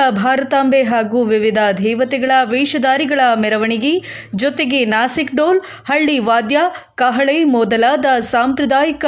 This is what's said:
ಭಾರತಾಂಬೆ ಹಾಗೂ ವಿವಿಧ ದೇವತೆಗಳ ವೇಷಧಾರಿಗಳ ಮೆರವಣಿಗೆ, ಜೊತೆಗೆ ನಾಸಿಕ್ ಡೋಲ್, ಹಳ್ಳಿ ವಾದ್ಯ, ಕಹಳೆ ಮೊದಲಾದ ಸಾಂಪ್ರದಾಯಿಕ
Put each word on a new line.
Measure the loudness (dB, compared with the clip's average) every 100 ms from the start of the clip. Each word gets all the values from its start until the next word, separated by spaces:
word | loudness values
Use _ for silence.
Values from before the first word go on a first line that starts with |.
| 2
ಭಾರತಾಂಬೆ | 0 0 -2 0 0 2 2
ಹಾಗೂ | 2 0 0 0
ವಿವಿಧ | 0 0 0 2 0 0
ದೇವತೆಗಳ | -2 -2 -2 -2 0 2
ವೇಷಧಾರಿಗಳ | 2 0 -2 0 0 0 0 0 2
ಮೆರವಣಿಗೆ, | 2 0 0 -2 -2 -2 -2 -4 -14 -10
ಜೊತೆಗೆ | -4 -2 -2 -2 0
ನಾಸಿಕ್ | 0 0 0 -2 -4 0
ಡೋಲ್, | 2 0 -2 -12
ಹಳ್ಳಿ | -4 0 0 0
ವಾದ್ಯ, | 0 0 2 0 0 -4 -12
ಕಹಳೆ | -2 0 0 0 2
ಮೊದಲಾದ | 2 2 2 2 2 2 2 0
ಸಾಂಪ್ರದಾಯಿಕ | 0 0 0 0 0 2 0 0